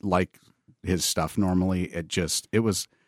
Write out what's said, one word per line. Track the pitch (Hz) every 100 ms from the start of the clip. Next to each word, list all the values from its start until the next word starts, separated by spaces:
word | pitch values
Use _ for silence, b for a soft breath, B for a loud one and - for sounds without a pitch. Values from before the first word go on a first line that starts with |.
| 101
like | 90 92 _ _ _ _ _
his | - 90 -
stuff | - 80 -
normally. | 98 92 92 92
It | 90 85 80
just, | - 82 - -
it | 107
was, | 113 92 - _